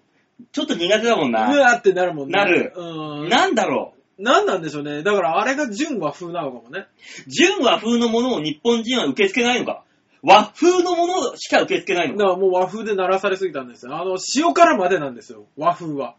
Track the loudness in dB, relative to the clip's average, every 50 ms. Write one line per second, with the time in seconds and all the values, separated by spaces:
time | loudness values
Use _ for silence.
0 | _ _ _ _ _ _ _ -20 -20 _ -8 -6 -4 -4 -4 -2 0 0 2 2
1 | 2 2 0 0 0 0 0 0 2 2 4 6 6 6 4 4 4 2 2 2
2 | 2 -2 -2 -4 -6 -2 0 2 2 2 2 0 0 -2 -8 -12 -12 -10 -10 -10
3 | -10 -10 -8 -8 -2 0 2 2 2 2 2 0 0 0 0 -2 -4 -6 -10 _
4 | _ _ _ -6 0 2 2 2 2 2 -2 -2 -4 -6 -8 -8 -8 -8 -6 -4
5 | -2 0 0 2 0 0 0 0 0 0 -2 -2 -4 -4 -4 -6 -6 -4 -4 -4
6 | -4 -6 -6 -8 -12 -10 -8 -8 -8 -8 -10 -12 -16 -14 -14 -14 -14 -16 _ _
7 | -20 -20 -20 -20 -16 -4 0 2 2 2 2 2 2 2 2 0 0 0 0 2
8 | 2 2 0 0 0 0 -2 -2 -4 -6 -6 -2 0 0 0 0 0 -2 -2 -2
9 | -2 -2 0 2 0 2 2 0 0 0 0 -2 -4 -6 -8 -10 -14 _ _ _
10 | _ _ _ _ 4 6 6 6 6 2 -2 2 4 4 4 4 2 2 0 0
11 | 0 0 -2 -2 -4 -4 -6 -10 -4 0 0 0 2 0 -2 -4 -2 -2 -2 -2
12 | -2 -2 -2 0 0 0 2 2 2 2 2 2 0 -2 -4 -6 -6 -4 -2 -2
13 | 0 0 0 0 0 -2 -2 -2 -4 -6 -6 -8 -12 -12 -16 -18 -14 -12 -10 -8
14 | -6 -6 -6 -6 -6 -4 0 0 2 2 4 6 6 6 6 4 2 0 0 0
15 | -2 -4 -8 -12 -16 -18 -20 -20 -20 _ _ -4 -2 -2 -2 -2 -4 -8 -6 -6
16 | -8 -8 -10